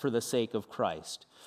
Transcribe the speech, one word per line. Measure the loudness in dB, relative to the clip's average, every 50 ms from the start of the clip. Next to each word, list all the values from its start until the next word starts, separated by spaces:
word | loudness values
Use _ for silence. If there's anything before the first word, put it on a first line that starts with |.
for | 0 0
the | 2 0
sake | 0 2 2 2 2 2 0
of | -4 -4 -4
Christ. | -2 0 0 0 0 -2 -8 -10 -12 -12 -14 _ -20 -20 -20